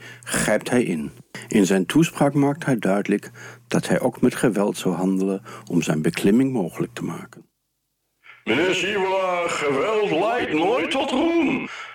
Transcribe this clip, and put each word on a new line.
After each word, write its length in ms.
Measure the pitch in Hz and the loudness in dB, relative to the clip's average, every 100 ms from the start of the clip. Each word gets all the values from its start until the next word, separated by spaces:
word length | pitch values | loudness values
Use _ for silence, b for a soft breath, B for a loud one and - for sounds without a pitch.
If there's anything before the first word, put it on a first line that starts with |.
| B B | B B
grijpt 480 | B - - 107 - | B -4 0 0 2
hij 120 | 123 | 0
in. 300 | 113 80 71 - - - B | 0 -2 -6 -12 -20 -16 B
In 180 | 220 185 | 2 4
zijn 200 | 196 185 | 4 2
toespraak 480 | - 170 - 143 | 2 2 2 0
maakt 300 | 143 139 143 | 2 2 0
hij 140 | - 120 | -2 0
duidelijk 520 | 95 101 98 101 - B B B - | 2 0 0 -2 -4 B B B -4
dat 200 | 180 - | -2 0
hij 120 | 180 | 0
ook 200 | 131 - | 0 0
met 140 | 127 | 0
geweld 420 | - 131 101 101 - | 2 0 2 0 0
zou 160 | 95 | -2
handelen 480 | 87 90 95 95 95 B B B | 0 0 0 0 -2 B B B
om 120 | 85 | -2
zijn 200 | 78 78 | 0 0
beklimming 500 | 80 - 98 113 135 | 0 0 4 4 4
mogelijk 420 | 127 85 - 82 | 0 -4 -4 -6
te 100 | - | -6
maken. 400 | - 82 - - - _ _ _ _ _ _ _ B B - | -8 -8 -12 -20 -20 _ _ _ _ _ _ _ B B -2
Meneer 280 | 131 180 | 0 2
Sivola, 720 | 180 190 208 185 190 185 175 170 | 0 -2 -2 0 0 0 -2 -2
geweld 640 | - 147 135 196 214 208 | -2 -2 0 0 0 0
leidt 420 | 156 - 240 - | 0 0 0 -2
nooit 380 | 156 175 247 320 | 0 2 0 0
tot 200 | 269 285 | -2 -2
roem. 580 | 254 330 339 277 - - B B | 0 2 2 2 -2 -6 B B